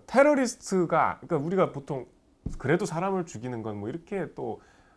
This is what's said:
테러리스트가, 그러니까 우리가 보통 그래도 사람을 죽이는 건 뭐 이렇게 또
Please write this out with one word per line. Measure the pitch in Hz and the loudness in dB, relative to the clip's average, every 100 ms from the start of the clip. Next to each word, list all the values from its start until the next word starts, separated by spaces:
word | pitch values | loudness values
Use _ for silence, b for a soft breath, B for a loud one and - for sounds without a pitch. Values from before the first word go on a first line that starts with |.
| - | 2
테러리스트가, | 240 285 285 247 - - 190 165 160 110 - | 6 6 6 0 -4 -2 0 2 2 2 0
그러니까 | - 156 156 | -4 -4 0
우리가 | 190 147 | 2 2
보통 | 143 - 135 - _ _ _ - - | 0 -8 -8 -8 _ _ _ -10 -4
그래도 | 127 175 175 | 0 2 0
사람을 | 165 190 190 170 | -2 0 -2 -4
죽이는 | 107 127 117 | -8 -8 -6
건 | 110 104 | -6 -6
뭐 | 104 | -6
이렇게 | 160 - 196 151 | -8 -8 -6 -6
또 | - 123 - b b b | -6 -8 -8 b b b